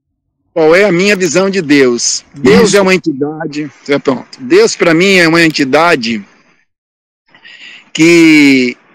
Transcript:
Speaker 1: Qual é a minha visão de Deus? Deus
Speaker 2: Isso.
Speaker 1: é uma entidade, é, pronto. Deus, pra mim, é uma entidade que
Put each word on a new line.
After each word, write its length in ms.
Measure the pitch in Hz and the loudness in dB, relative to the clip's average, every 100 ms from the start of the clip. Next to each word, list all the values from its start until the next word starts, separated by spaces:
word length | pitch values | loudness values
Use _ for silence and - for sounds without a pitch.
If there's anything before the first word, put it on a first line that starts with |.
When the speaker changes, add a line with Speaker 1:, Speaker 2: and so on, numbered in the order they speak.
| _ _ _ _ _ | _ _ _ _ _
Speaker 1:
Qual 220 | 170 156 175 | -2 2 2
é 80 | |
a 80 | 202 | 2
minha 240 | 170 202 208 | 0 -2 -2
visão 340 | 180 156 190 | -2 -2 -2
de 120 | 190 | -4
Deus? 640 | 147 143 127 120 - - - 143 | 0 2 2 0 -4 -8 -12 -4
Deus 340 | - 190 190 | 0 2 2
Speaker 2:
Isso. 80 | 202 | 2
Speaker 1:
é 40 | |
uma 120 | 190 | 0
entidade, 800 | 185 165 135 143 156 160 147 151 - - | -2 -4 -6 -8 -8 -10 -10 -12 -12 -6
é, 80 | 139 | -4
pronto. 420 | 139 123 - - | -4 -6 -8 -16
Deus, 360 | 127 185 226 - | 0 2 2 0
pra 180 | 175 | -2
mim, 220 | 160 196 190 | 0 0 2
é 120 | 165 | 2
uma 140 | 170 | 2
entidade 840 | 165 156 139 143 170 151 113 110 98 _ _ _ _ _ _ _ _ _ _ _ - - - - _ | 0 -2 -2 0 0 0 -4 -8 -12 _ _ _ _ _ _ _ _ _ _ _ -20 -20 -20 -20 _
que 840 | - 165 170 160 151 143 135 123 - _ | 0 2 4 4 4 4 2 -2 -8 _